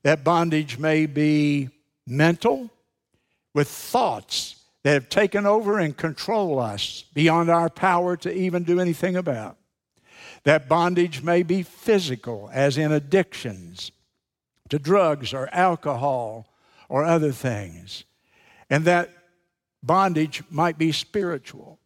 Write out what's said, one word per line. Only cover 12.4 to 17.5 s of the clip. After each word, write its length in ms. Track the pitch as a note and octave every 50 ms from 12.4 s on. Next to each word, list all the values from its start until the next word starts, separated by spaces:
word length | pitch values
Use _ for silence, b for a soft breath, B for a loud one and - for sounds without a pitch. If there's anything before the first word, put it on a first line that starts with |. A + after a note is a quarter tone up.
| G#2 A2
as 280 | A#2+ C3 C#3 C#3+ B2+ D3+
in 120 | D#3 D3+
addictions 1000 | D3+ D3 C#3+ C#3 D#3 F#3+ F3 _ - - - A#2+ G2 F#2 F2+ E2+ F2+ F2+ - - _ _ _ _ _ _ _ _ _ _ _ _ _ _ _ _
to 100 | - D3+
drugs 520 | C#3 D3+ F#3+ G3+ F3+ D#3+ D3 C#3+ B2+ A2+
or 160 | C3+ C3+ C3 C3+
alcohol 960 | - F3+ F#3 F#3 E3+ - - D3+ C3+ A#2 C3+ C#3+ C3 B2 A#2 G#2+ A2 A2+ G#2+ b b b b b b b b b
or 160 | C3 C3+ D3+
other 260 | E3 E3 E3 D#3 D3
things. 720 | B2+ - - C3